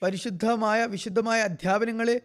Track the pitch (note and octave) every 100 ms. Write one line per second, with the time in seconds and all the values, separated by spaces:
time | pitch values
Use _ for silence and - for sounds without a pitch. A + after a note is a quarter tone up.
0 | F#3+ F#3+ A#3+ F3+ A3 A#3 G#3+ A3 A#3 G3
1 | A3+ F#3+ A3+ A3+ G#3+ E3 F3+ G3+ A3+ A3+
2 | A3+ A#3+